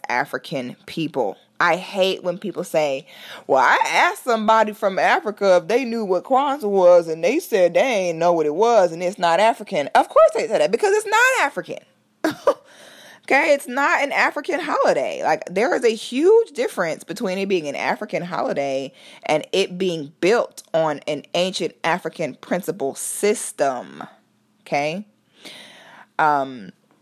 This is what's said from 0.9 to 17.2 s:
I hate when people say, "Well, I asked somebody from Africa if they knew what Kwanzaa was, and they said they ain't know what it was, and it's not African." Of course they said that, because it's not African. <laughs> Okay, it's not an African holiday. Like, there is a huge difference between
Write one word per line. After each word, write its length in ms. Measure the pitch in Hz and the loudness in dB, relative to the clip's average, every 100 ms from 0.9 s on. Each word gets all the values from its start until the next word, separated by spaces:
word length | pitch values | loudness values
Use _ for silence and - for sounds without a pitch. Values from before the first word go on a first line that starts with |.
| - 151 135 104 - _ - | -8 -6 -4 -4 -6 _ -2
I 180 | 175 170 | 0 0
hate 460 | 190 196 190 - | -4 -2 0 -2
when 140 | 175 180 | -6 -8
people 260 | 202 165 | -8 -10
say, 440 | 180 160 147 135 - - - - - | -4 -2 -2 -4 -10 -20 -20 -10 0
"Well, 160 | 131 | 2
I 160 | 127 - 135 | 4 4 2
asked 360 | 175 330 427 | 2 0 0
somebody 500 | 262 226 214 220 214 | -2 0 2 2 2
from 260 | 208 202 180 | 0 -2 2
Africa 580 | 180 311 233 202 196 180 | 2 2 -2 0 4 4
if 100 | 165 | 2
they 180 | 240 247 | -2 -2
knew 200 | 226 202 | -4 -2
what 180 | 180 | -2
Kwanzaa 460 | - 262 285 285 208 | 0 0 0 -2 -2
was, 380 | 196 175 175 165 | 4 6 6 4
and 160 | 160 | -2
they 160 | 175 302 | 0 0
said 340 | - 208 175 | 0 2 4
they 60 | 175 | 4
ain't 380 | 262 208 180 160 | 2 0 -2 0
know 120 | 175 | 2
what 140 | 170 151 | 2 0
it 80 | |
was, 380 | 156 233 226 175 | 2 4 4 4
and 100 | 165 | 0
it's 160 | 180 196 | -6 -2
not 220 | 170 170 | 2 4
African." 500 | 220 - 208 170 139 247 | 2 2 -4 -4 2 2
Of 120 | 349 | 4
course 220 | 587 640 453 | 6 6 4
they 120 | 440 | -2
said 140 | - | 0
that, 100 | 151 | 2
because 220 | 226 403 | 2 2
it's 140 | 427 415 | 0 2
not 340 | 440 508 494 | 2 4 2
African. 380 | 285 - - - _ _ _ _ | -2 -4 -10 -12 _ _ _ _
<laughs> 120 | 311 - 539 - _ - - - - - - | -6 -2 -2 -2 _ -20 -20 -20 -20 -12 0
Okay, 240 | 262 320 | 2 4
it's 140 | 285 - | 0 0
not 340 | 247 294 320 | -2 0 0
an 120 | 277 | 0
African 480 | 180 247 294 302 311 | 0 0 -2 -6 -6
holiday. 600 | 208 311 480 156 117 67 | -2 0 2 2 -2 -2
Like, 320 | 107 156 - | -2 -2 -2
there 220 | 180 254 294 | -2 0 0
is 80 | |
a 100 | 240 | 0
huge 580 | 220 - 247 349 453 427 | -2 -4 0 4 6 4
difference 520 | 285 311 - 165 143 | -2 -6 -4 -6 -6
between 340 | - 165 | -10 -8